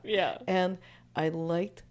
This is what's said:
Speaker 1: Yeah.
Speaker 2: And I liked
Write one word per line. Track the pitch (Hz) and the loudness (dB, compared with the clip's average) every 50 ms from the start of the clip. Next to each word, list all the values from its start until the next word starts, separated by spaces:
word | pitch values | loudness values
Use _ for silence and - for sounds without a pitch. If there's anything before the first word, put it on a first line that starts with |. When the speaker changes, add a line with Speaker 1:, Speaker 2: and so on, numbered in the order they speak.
Speaker 1:
Yeah. | - - 214 196 175 131 - - 247 - | -4 -2 0 2 2 0 -2 -4 -2 0
Speaker 2:
And | 185 185 180 180 190 180 - - - - - - - | 2 2 2 2 0 -4 -12 -20 -20 -20 -16 -8 -2
I | - 156 160 | 0 0 0
liked | 160 165 165 165 170 170 190 202 - - - - | 0 -2 -2 0 0 0 -2 -4 -6 -16 -20 -20